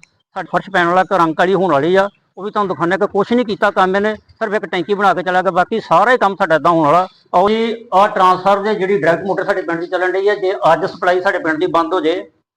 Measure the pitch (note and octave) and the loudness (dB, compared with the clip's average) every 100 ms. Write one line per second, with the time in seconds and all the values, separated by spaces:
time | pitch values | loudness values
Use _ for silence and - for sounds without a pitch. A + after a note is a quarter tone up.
0 | _ _ _ F#3+ E3 E3 - F#3+ E3+ F#3 | _ _ _ -12 -4 -4 -2 0 2 2
1 | F3 F#3+ E3 D#3 F3+ F#3+ F#3 C#3 D#3+ F#3+ | 2 2 0 0 0 0 2 0 2 2
2 | G3+ - _ - G3+ G#3+ G3 D3+ E3+ F#3+ | 0 -4 _ -14 -8 -4 -4 -2 -2 -2
3 | G3+ G3+ G3 A#3+ A#3 F#3 G#3 G3+ F#3 G3 | -2 -2 0 0 -2 -2 0 2 0 0
4 | G#3+ G#3+ _ - A3 G#3+ F#3 F#3 E3+ G3+ | -2 -6 _ -10 -4 -4 -4 -6 -4 0
5 | G3+ E3+ F3+ F3+ F#3 F3 F3 A3 - E3+ | 0 0 0 -2 0 0 -2 -4 0 2
6 | G#3 B3+ G3 F#3+ F#3+ D#3 D#3+ E3 D3 E3+ | 4 2 0 0 0 2 2 2 4 2
7 | F#3 _ _ F3+ G3+ A3 A3+ A3 - F#3 | 0 _ _ 2 2 2 -2 -6 -2 2
8 | G3+ F#3+ F#3 F3+ G3 G3+ G#3 F#3+ F#3 G3 | 2 4 4 4 2 0 0 -2 0 0
9 | D#3 E3 F#3+ F#3 F#3 F#3 D#3+ E3 E3+ F3 | 2 0 -2 -4 -2 -4 -4 -6 -4 -4
10 | F#3 F#3+ G3 F#3+ F#3 G#3 E3 E3 F3+ - | -2 0 0 0 -2 0 2 2 -2 -4
11 | F3+ F3+ F#3+ F3+ E3 D#3 F3+ E3 D#3+ F#3 | 0 0 0 -2 -2 -2 -2 0 0 -2
12 | D3+ F3+ - _ _ | -2 -2 -6 _ _